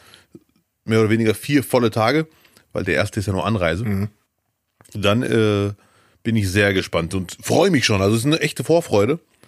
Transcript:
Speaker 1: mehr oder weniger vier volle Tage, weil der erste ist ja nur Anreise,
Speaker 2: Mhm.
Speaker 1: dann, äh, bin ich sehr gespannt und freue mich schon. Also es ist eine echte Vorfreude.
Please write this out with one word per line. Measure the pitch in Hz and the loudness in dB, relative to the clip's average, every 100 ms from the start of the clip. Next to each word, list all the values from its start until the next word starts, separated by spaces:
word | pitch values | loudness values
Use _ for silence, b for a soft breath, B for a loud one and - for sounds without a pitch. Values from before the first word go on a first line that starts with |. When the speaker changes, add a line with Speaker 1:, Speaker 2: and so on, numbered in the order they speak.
| b b b - _ _ _ _ | b b b -20 _ _ _ _
Speaker 1:
mehr | - 110 | -2 2
oder | 110 | 2
weniger | 113 113 | 2 0
vier | 101 - 147 | -2 0 0
volle | 123 131 120 | 2 2 2
Tage, | 113 110 147 156 b b b b | 2 0 0 -2 b b b b
weil | - | -6
der | 95 76 | -2 0
erste | 107 - | -2 -4
ist | 101 | -4
ja | |
nur | 95 82 | -2 -2
Anreise, | 110 85 85 | 0 0 -2
Speaker 2:
Mhm. | 113 98 104 _ _ _ _ _ _ _ _ | -4 -4 -6 _ _ _ _ _ _ _ _
Speaker 1:
dann, | 107 101 113 | -2 0 0
äh, | 131 120 107 101 101 101 b b b b | 2 0 2 0 -2 -6 b b b b
bin | - 113 | -4 -2
ich | 98 | 0
sehr | 95 101 | 2 2
gespannt | 95 - 90 82 | 2 -2 -4 -4
und | 95 90 - | -6 -8 -10
freue | - 120 190 | -2 2 2
mich | 151 - | 2 2
schon. | 101 | 2
Also | 98 113 | 2 0
es | |
ist | 127 | 0
eine | 160 | -2
echte | 156 - | -2 -4
Vorfreude. | 131 165 - 104 107 165 _ b | 0 0 2 0 2 -2 _ b